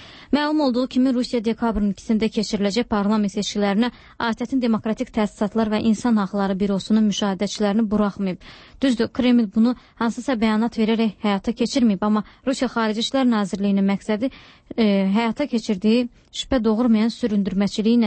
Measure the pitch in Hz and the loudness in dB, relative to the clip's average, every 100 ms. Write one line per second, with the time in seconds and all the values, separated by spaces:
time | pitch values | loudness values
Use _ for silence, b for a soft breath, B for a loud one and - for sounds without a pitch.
0 | B B B 285 294 311 277 240 254 254 | B B B -2 0 2 2 0 0 0
1 | 262 247 233 240 220 214 233 208 208 190 | 2 0 -2 -2 -2 -2 -2 0 -2 -2
2 | - 220 220 233 196 202 202 202 240 208 | -2 0 0 -2 -2 -2 0 0 -2 0
3 | 202 220 202 214 196 208 202 196 240 B | 2 0 0 -2 -4 -2 0 2 0 B
4 | B B 233 214 247 269 233 214 220 214 | B B -4 -4 -4 -2 0 0 -2 -4
5 | 247 - 208 - 208 220 220 214 226 208 | -4 -2 -2 -2 -4 -2 0 0 0 0
6 | 247 220 190 202 196 190 202 190 - 220 | 2 0 0 -2 -2 -2 -2 -2 0 2
7 | 214 190 202 190 202 - 208 208 214 214 | 2 0 -2 -2 -4 -2 0 0 0 0
8 | 208 - 190 175 B B B B 277 240 | 0 -2 -6 -6 B B B B 0 0
9 | 226 - 247 240 208 220 233 247 B B | -2 0 2 4 2 2 2 0 B B
10 | 233 233 233 240 220 214 233 - 214 226 | -4 -4 -4 0 0 0 0 0 0 0
11 | 226 - 208 196 240 226 233 269 240 185 | 0 -2 -2 -2 -2 -2 -2 2 2 2
12 | 214 214 - B 247 269 247 233 220 214 | 0 0 -2 B -4 -2 -2 -2 -2 -2
13 | 226 269 254 220 196 190 202 196 196 196 | -2 0 2 2 0 -2 0 2 2 0
14 | - 214 269 B B B B - 214 196 | -2 -2 -4 B B B B 0 2 2
15 | 190 208 233 220 294 226 - 190 214 240 | 2 0 0 -2 -2 -2 -2 -2 2 2
16 | 247 b b - - 262 220 214 247 220 | 0 b b -12 -2 0 2 2 4 4
17 | 226 - 240 208 196 185 202 - 214 240 | 2 -2 -2 0 0 0 -2 0 2 4